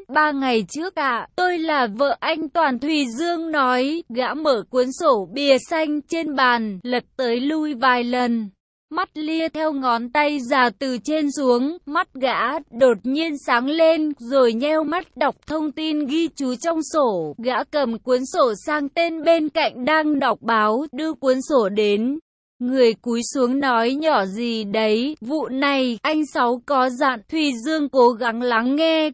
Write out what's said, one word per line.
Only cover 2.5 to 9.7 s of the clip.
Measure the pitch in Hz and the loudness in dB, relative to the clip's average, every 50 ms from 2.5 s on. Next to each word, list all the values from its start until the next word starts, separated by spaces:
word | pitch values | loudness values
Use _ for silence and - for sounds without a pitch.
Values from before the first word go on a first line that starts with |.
| - 339 320 277 254 233 | 0 0 2 2 0 -2
Thùy | 262 302 320 294 277 233 226 254 | -2 0 0 0 0 -2 -2 -4
Dương | 339 349 349 320 330 330 | -2 -2 -2 -4 -4 -4
nói. | 302 294 262 247 254 247 262 277 320 339 - - | -2 0 2 2 2 2 0 0 -2 -4 -8 -8
Gã | 226 240 254 220 226 | -4 -4 -4 -2 -2
mở | 302 311 302 254 214 175 - | -2 0 0 0 0 0 -2
cuốn | 247 254 254 262 262 - | 0 0 0 0 -2 0
sổ | 349 302 254 208 185 160 196 | 2 2 2 2 0 -4 -4
bìa | 277 285 285 262 247 - - | 0 4 4 4 4 2 -2
xanh | 339 320 320 302 302 294 - - | -2 -2 -2 -2 -2 -4 -4 -4
trên | 330 330 320 311 277 | -4 -4 -4 -2 0
bàn, | 277 262 247 240 233 220 214 196 175 - | 2 2 4 2 2 0 -4 -8 -8 -6
lật | 247 247 240 - _ _ | -4 -4 -4 -4 _ _
tới | - 262 233 233 247 | -4 -2 -2 0 0
lui | 262 285 311 311 302 302 294 | 0 -2 -2 -2 -2 -4 -2
vài | 226 262 262 247 247 240 | 0 2 2 2 2 0
lần. | 240 247 247 247 240 240 226 214 196 - _ _ _ _ _ _ - | -2 -2 0 0 0 0 -2 -4 -6 -12 _ _ _ _ _ _ -10
Mắt | 302 349 381 - - | -6 -6 -6 -6 -6
lia | 302 311 302 320 320 320 320 | -8 -6 -4 -2 -2 -2 -4
theo | - 302 311 311 | -4 -2 -2 -2